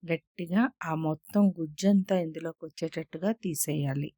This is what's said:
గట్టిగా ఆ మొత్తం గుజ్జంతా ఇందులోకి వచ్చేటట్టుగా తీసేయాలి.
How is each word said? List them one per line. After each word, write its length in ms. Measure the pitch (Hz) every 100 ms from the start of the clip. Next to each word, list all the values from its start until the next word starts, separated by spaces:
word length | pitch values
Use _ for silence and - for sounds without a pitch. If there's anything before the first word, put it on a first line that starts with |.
గట్టిగా 600 | 170 165 _ - 175 185 254 _
ఆ 80 | 165
మొత్తం 480 | 160 160 156 - 208 202
గుజ్జంతా 640 | 180 160 151 196 202 190 190
ఇందులోకి 420 | 165 160 165 -
వచ్చేటట్టుగా 680 | 160 - 160 165 160 160 185
తీసేయాలి. 760 | 226 190 151 - 151 143 139 147